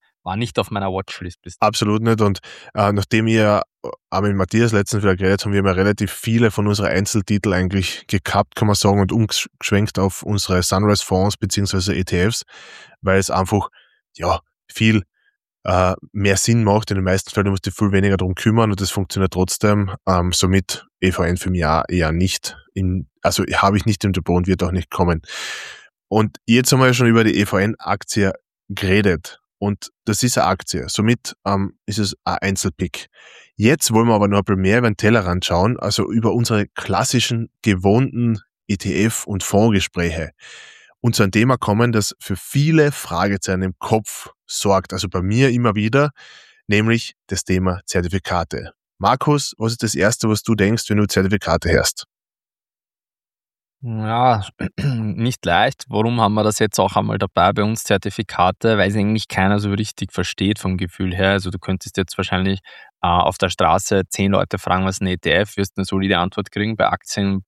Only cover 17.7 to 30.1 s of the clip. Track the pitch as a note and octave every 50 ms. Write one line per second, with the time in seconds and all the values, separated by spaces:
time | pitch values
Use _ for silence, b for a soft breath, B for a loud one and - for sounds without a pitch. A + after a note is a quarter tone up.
17.7 | - - G#2+ G2 G2+ F#2+ G2 G2+ G2 F2 F#2+ F#2 F2+ - - A2 G#2+ A2+ A2 G#2+
18.7 | G2 F#2 G2 - - G2+ F#2 - - G2 F#2+ F#2 - F2+ F#2 - - - - G#2
19.7 | G#2 G#2 G2+ F#2+ - - - F#2+ F#2 F2+ F2 F2+ F#2 - - F#2 F#2+ G2 F#2 -
20.7 | - - - _ _ - - F#2+ - - F2 E2+ F2 F2+ - F#2+ F2+ F2 E2 D2+
21.7 | D#2+ D#2+ - - F2 F2+ D#2+ D#2 D#2+ E2+ F#2+ F#2+ - - - - - - - _
22.7 | - G2 F#2+ F2+ F#2 F#2 - - _ _ - F2 - - F#2 - - - G2+ G2
23.7 | G2+ G2 - A2 G2+ - - G2 F2+ F#2 - - F2 F2+ F2 G2 F#2 E2+ - F#2
24.7 | F2 F2+ D#2+ - - - F2+ F2 E2+ D#2 - B B B B B B B B B
25.7 | B B B B B _ _ - G2+ G#2+ G#2+ - - - _ - A2+ B2+ B2 -
26.7 | C3 B2+ C3 B2+ B2 A#2+ B2 A#2 A#2 A#2 A2 G#2+ - F#2+ G#2 - - F#2 G2 A2
27.7 | A2 - - E2+ G2+ G2 - - - G#2+ G2 F#2+ - - _ _ _ _ _ -
28.7 | G2+ - G2+ F#2 F#2+ G#2+ G2+ F#2+ F2 D#2+ - - - - _ _ _ - G2+ G#2
29.7 | G2+ - - - _ _ - A2